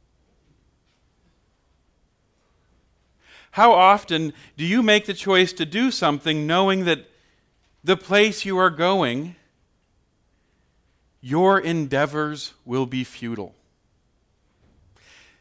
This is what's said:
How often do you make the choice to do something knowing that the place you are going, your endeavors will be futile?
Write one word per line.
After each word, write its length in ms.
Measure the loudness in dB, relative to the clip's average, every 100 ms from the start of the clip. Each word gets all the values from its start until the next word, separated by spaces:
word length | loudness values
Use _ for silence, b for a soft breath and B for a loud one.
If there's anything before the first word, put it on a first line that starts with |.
| _ _ _ _ _ _ _ _ _ _ _ _ _ _ _ _ _ _ _ _ _ _ _ _ _ _ _ _ _ _ _ _ b b b
How 200 | 2 4
often 640 | 6 6 4 0 -4 -4 -10 B -8
do 80 | -2
you 160 | 0
make 240 | 2 2 0
the 80 |
choice 400 | -8 0 2 2
to 100 | -2
do 260 | -6 -2 -2
something 560 | -2 -2 -2 -4 -4 -2
knowing 380 | 0 0 0
that 240 | 0 -2 -6 _ _ _ _ _ _ _
the 140 | -2 -2
place 480 | 0 2 2 0
you 140 | -4 0
are 100 | 0
going, 680 | 2 0 0 0 -4 -8 -14 _ _ _ _ _ _ _ _ _ _ _ _ _ _ _ _ _ _
your 360 | -4 2 4 2
endeavors 920 | 0 -4 -2 -2 -2 -4 -6 -8 -14 _ -6
will 180 | -4
be 200 | -4 -6
futile? 500 | -8 -10 -10 -10 -12 _ _ _ _ _ _ _ _ _ _ _ _ _ _ _ b b b b